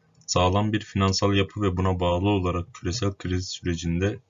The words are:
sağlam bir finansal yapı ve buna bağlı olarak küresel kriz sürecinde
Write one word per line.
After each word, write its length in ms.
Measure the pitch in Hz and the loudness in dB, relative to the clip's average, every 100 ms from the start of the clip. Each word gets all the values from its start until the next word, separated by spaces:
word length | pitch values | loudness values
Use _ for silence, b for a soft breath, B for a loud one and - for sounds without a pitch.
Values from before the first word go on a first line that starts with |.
| _ _ - | _ _ -4
sağlam 460 | - 90 101 107 | 0 2 2 2
bir 80 | 107 | -2
finansal 540 | - 98 98 95 101 | -2 0 2 2 2
yapı 280 | 98 98 104 | 2 0 0
ve 140 | 101 90 | 0 2
buna 240 | 95 92 | 0 2
bağlı 280 | 90 87 101 | 0 2 2
olarak 460 | 101 90 87 85 | 2 0 -2 -6
küresel 380 | - 92 90 101 | -8 -6 -2 -2
kriz 360 | 98 90 90 92 | -4 -4 -4 -4
sürecinde 720 | - 90 85 85 85 98 117 | -6 -4 -2 -2 0 0 -2